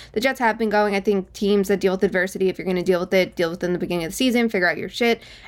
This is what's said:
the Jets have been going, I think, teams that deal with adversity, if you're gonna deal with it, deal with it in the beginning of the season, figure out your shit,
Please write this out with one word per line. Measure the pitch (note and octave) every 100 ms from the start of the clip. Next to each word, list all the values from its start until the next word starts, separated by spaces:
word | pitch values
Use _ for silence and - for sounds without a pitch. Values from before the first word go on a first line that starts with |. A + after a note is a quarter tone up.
| -
the | -
Jets | B3+ C4
have | A#3 A3
been | A3
going, | G#3 G#3 G3
I |
think, | G3 G3+ F#3
teams | - G3+ G#3 F#3+
that | G3
deal | G3
with | F#3
adversity, | G3 F#3 F#3 F#3 F#3+
if | F3+
you're | E3+
gonna | F3+
deal | F3 F3+
with | F3+
it, | F#3+ F3+ -
deal | E3+
with | F3+
it | F3+
in |
the | F3
beginning | F3+ F3
of | D#3+
the | -
season, | C4 A#3+ A#3
figure | G#3 F3+
out | D#3+
your | F#3
shit, | - A#3 A3+ - -